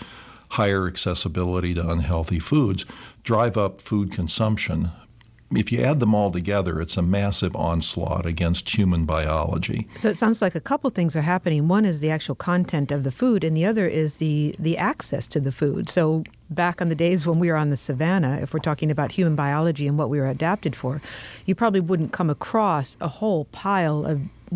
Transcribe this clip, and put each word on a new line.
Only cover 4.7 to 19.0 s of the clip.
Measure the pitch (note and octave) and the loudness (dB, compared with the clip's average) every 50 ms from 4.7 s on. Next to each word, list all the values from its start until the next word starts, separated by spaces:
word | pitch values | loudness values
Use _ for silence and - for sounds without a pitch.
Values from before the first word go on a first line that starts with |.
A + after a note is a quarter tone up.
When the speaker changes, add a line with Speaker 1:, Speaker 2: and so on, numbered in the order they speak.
| E2 E2 E2+ E2+ - - - - - - - - - - - _ - | -2 -2 -2 -2 -4 -10 -18 -20 -20 -20 -20 -20 -20 -20 -8 _ 0
Speaker 1:
If | - - - | 0 0 0
you | A#2+ B2 | 0 2
add | A#2+ C3 D#3 C#3+ | 2 2 2 2
them | A#2 G#2+ G#2+ | 2 4 4
all | G#2 G2+ F#2+ | 4 2 0
together, | E2+ F2+ E2+ G2 G2+ G2+ F2+ F2+ E2 D#2+ | 0 -2 -2 0 0 0 0 0 -2 -2
it's | E2 - - | -4 -2 -2
a | F#2+ | 0
massive | F2 F2 F#2+ G2+ G2+ G2+ G2 - - - - | 2 2 2 2 2 0 0 0 -2 -2 -2
onslaught | - E2 E2 E2 E2 D#2 - - E2+ E2+ - D#2+ - - | -2 -2 0 0 0 -2 -2 -4 -4 -2 -2 -2 -2 -2
against | E2+ E2 D#2+ E2+ E2+ E2+ - - - | -2 -2 0 0 0 0 -2 -2 -2
human | - G#2+ G2+ F#2 F2 E2 D#2+ | 0 2 2 4 2 2 2
biology. | D#2 D#2+ D#2 D2+ D2+ D#2 D#2 D#2 - - E2 - - - - - - - | 0 0 0 0 0 0 0 0 0 -2 -4 -4 -4 -4 -6 -6 -8 -8
Speaker 2:
So | - - G#3+ | -2 -2 -2
it | F#3 | 0
sounds | - A#3+ A3 A3+ - | 2 0 0 2 2
like | G#3+ F3+ - | 0 -2 -2
a | D#3+ | -4
couple | - - C#4 D4 - B3+ | -2 -2 -2 0 0 -2
things | - F#3 F3 D#3+ D3 | 0 0 -2 0 0
are | D#3+ | 0
happening. | D3 E3+ F3+ F#3 - F3 D#3 D3 D3 E3 | 0 2 0 0 2 0 2 2 2 4
One | F#3 G#3 A3 | 4 4 4
is | F#3+ D#3+ D3 | 2 0 0
the | D3+ D#3 | 0 0
actual | D#3 D#3 - - C3 | 0 -2 -2 -6 -6
content | - - F3+ F3 F3+ F3 - - D3+ C#3+ - | -4 -2 0 2 2 0 0 0 -2 0 0
of | C#3+ C#3+ C3 | -2 -2 -2
the | C3+ | -2
food, | B2+ - B3 B3+ A3+ F#3 D#3 | -2 0 2 2 2 2 2
and | E3 D#3+ | 2 2
the | D#3 E3+ | 2 2
other | G#3 A3+ A3 F#3 | 2 2 2 0
is | E3 - D#3+ D#3 D3+ - | 2 2 0 0 -2 -2
the, | - D#3+ D#3 D3 D3+ D3 D3 - - | -2 0 0 2 2 2 0 -2 -2
the | D#3 E3 E3+ | 0 0 0
access | - - A3+ D#4 - - - C#3+ - - | 2 0 -2 -2 -4 -6 -6 -4 -4 -4
to | - - D3+ | -2 -2 -2
the | C3+ C#3 B2+ | 0 0 0
food. | - D3 C#3+ C#3 - - - | 0 0 0 0 -2 -4 0
So | - F3+ D#3+ D#3 D#3+ D#3+ D#3 - - - - - | 0 2 2 4 2 0 -2 -6 -14 -20 -14 -8
back | D3 F3 F3 F3 E3+ - | -2 0 0 0 0 0
on | F3+ E3 | 0 0
the | D#3+ | 2
days | D3+ E3+ E3+ F#3 F3 C#3+ | 2 2 2 2 2 2
when | E3+ D#3+ E3 | 2 2 2
we | F3+ E3+ | 4 2
were | D#3+ | 2
on | D3+ D3+ D3 | 2 2 2
the | C#3+ | 0
savannah, | - - - C3+ B2+ D#3 E3+ F#3+ F#3+ D#3 B2+ C#3+ - | -2 -2 -4 -2 0 2 2 2 2 2 2 0 -2
if | - - - | -4 -4 -4
we're | D#3 | -2
talking | - D#3+ D3 - D#3 D3+ | 0 -2 -2 0 0 0
about | C#3+ D3+ | 0 0